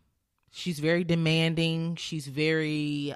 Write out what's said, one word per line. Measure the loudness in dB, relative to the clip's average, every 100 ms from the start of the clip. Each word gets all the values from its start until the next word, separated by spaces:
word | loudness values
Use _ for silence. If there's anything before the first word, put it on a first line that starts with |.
| _ _ _ _ _
she's | -10 -6 -2
very | 2 2
demanding. | 2 2 4 4 2 2 0 0 -2 -4
She's | -6 -8 -6
very, | 0 2 2 0 -2 -2 -2 -4